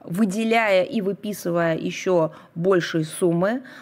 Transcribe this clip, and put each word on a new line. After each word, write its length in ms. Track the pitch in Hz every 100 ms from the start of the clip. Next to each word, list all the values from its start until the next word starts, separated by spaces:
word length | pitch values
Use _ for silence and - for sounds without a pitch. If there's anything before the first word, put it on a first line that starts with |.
выделяя 800 | - 175 214 202 226 226 220 185
и 160 | 180 226
выписывая 760 | 190 196 208 196 175 170 165 160
еще 540 | 180 175 185 180 156 - -
большие 480 | - 185 185 - 165
суммы, 640 | 156 - 175 165 190 254 262 -